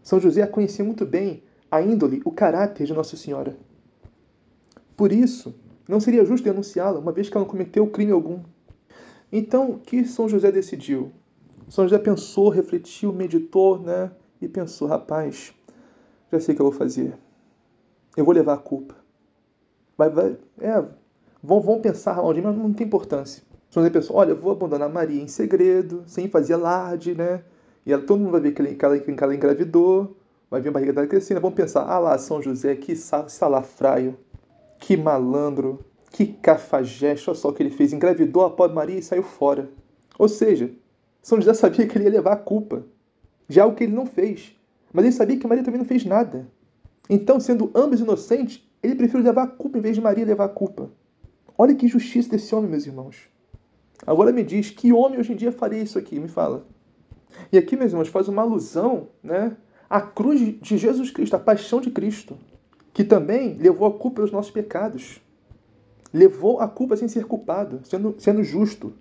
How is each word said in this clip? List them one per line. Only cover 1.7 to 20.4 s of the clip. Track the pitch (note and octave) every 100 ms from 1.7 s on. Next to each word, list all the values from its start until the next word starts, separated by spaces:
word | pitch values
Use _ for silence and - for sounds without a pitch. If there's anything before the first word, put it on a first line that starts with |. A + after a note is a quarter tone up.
a | D#3
índole, | F#3+ A3 C#3+ C3+ -
o |
caráter | D#3+ F#3+ E3 G3+ - D3
de |
Nossa | D#3 D#3 D#3+
Senhora. | - C#3 C#3 C3+ _ _ _ _ - _ _ _ _ _ _ _ _ -
Por | G#3
isso, | G#3+ B3 - - - - _ -
não | G#3
seria | A3 A#3 G3+
justo | B3
denunciá-la, | G#3+ G3 G3+ - F#3+ E3
uma | D#3+
vez | D#3+ G3+
que | G#3
ela | G3
não |
cometeu | F#3+ F3 G#3 G#3+
crime | G#3 G#3
algum. | F#3 D#3+ F3+ E3+ _ _ _ _ - - _ _
Então, | G#3+ A3 B3+ C4+
o | -
que | - B3 A#3+
São | - A3
José | G3+ G3
decidiu? | F#3+ F#3+ C#3 C3 C3+ C3 - _ _ _ - -
São | - F#3
José | G3+
pensou, | G#3 G3 - - G3+
refletiu, | F#3 - F3 - - G#3
meditou, | F3+ F#3 E3 E3 F#3+ F#3+ F#3
né? | E3+ F3+ F#3 F3+ _ _
E | -
pensou, | G3 E3+ - D3
"Rapaz, | D#3 - D#3 D3+ - - _ _ _ _ _ _ _ _
já | E3
sei | E3
o | D3
que |
eu | C#3
vou | C#3
fazer. | C3+ C3 C3 - _ _ _ _ _ _ _ _ _ -
Eu | D3+
vou |
levar | E3+ D3 C#3+
a |
culpa." | - C#3 C3+ - _ _ _ _ _ _ _ _ _ -
Vai, | D#3
vai, | D3+ F#3+ -